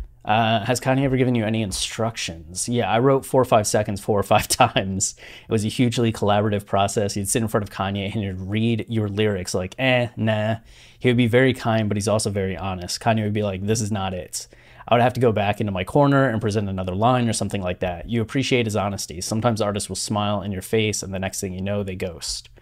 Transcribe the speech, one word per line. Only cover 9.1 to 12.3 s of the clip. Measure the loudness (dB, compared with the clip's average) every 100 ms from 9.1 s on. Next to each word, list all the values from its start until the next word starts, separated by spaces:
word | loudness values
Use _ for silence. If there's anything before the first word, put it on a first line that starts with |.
| 0 0 0 -4 -4
like, | -4 -2
"Eh, | 2 2 0 -2
nah." | -2 0 -2 -4 -8 -20 -20 -2
He | 2
would | 2
be | 4
very | 4 4
kind, | 2 0 0 0
but | 0
he's | 0
also | 0
very | 0